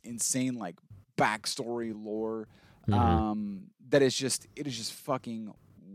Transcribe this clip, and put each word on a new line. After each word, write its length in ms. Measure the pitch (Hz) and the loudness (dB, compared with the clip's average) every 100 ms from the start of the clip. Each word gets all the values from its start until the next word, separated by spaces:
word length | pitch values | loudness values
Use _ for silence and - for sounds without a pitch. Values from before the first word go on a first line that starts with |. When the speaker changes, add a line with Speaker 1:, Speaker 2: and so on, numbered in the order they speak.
Speaker 1:
insane, 520 | 113 117 - 131 127 123 | -10 -4 0 2 0 -2
like, 200 | 95 85 - - _ - | -6 -10 -18 -20 _ 2
backstory 760 | 131 107 - - 117 120 113 107 | 2 2 -4 -4 -4 -2 -4 -6
lore, 540 | 107 107 110 113 107 - - - - | -4 -2 -2 -4 -8 -16 -20 -8 0
Speaker 2:
Mm-hmm. 40 | |
Speaker 1:
um, 680 | 104 98 110 107 107 104 98 95 _ 127 | 4 6 6 4 0 -4 -8 -12 _ 2
that 140 | 143 | 4
is 160 | 135 - | 6 2
just, 300 | 135 - - - | -2 -4 -6 -10
it 100 | 147 | -8
is 80 | 117 | -6
just 160 | 107 | -8
fucking 600 | - - 131 - 113 107 - _ - 90 | -10 -4 -4 -4 -10 -10 -14 _ -20 -20